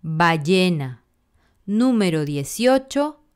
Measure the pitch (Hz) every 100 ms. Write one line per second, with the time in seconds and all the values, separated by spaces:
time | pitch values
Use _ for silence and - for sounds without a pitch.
0 | 160 160 170 160 147 185 185 165 131 123
1 | _ _ _ _ _ _ - 208 254 233
2 | 190 160 147 143 139 - 240 269 269 277
3 | 294 302 _